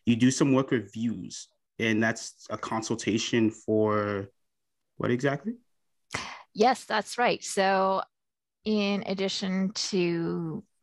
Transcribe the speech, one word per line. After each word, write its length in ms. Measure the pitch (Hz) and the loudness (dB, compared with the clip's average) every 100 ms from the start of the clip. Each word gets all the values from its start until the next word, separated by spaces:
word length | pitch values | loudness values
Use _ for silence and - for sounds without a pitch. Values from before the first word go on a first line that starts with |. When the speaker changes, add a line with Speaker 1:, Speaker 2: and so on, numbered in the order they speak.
| - | 0
Speaker 1:
you 100 | 113 | 4
do 160 | 127 | 4
some 220 | 131 147 | 4 4
work 180 | 131 135 | 4 2
with 200 | 127 98 | -2 -2
Views, 560 | 110 117 92 - - - _ _ - | -6 -4 -4 -8 -14 -16 _ _ -4
and 240 | 113 107 | 0 2
that's 460 | 113 113 - - - | 0 -2 -8 -16 -12
a 80 | - | -10
consultation 920 | - 160 - 113 - 113 - 120 107 | -6 -4 -4 -4 0 0 0 2 2
for 760 | - - 110 107 107 104 101 98 _ _ _ _ _ _ - | 0 -2 2 2 2 0 -4 -6 _ _ _ _ _ _ -6
what 160 | 110 | -2
exactly? 420 | 123 139 139 214 240 _ _ _ _ _ - - - - | 0 0 -2 -6 -10 _ _ _ _ _ -10 -10 -14 -6
Speaker 2:
Yes, 320 | 185 233 247 - | 2 4 2 -2
that's 320 | - - - | -4 -4 0
right. 260 | 240 - | 0 0
So 580 | - - 190 190 190 190 - _ _ _ _ _ 214 | -2 0 2 4 2 0 -4 _ _ _ _ _ -2
in 380 | 214 202 202 - | 0 0 -2 -2
addition 680 | 196 196 - 190 190 190 | -2 -2 -2 -2 0 -2
to 880 | - - 185 175 170 170 175 165 147 - _ | -2 -2 0 0 0 -2 -4 -4 -8 -12 _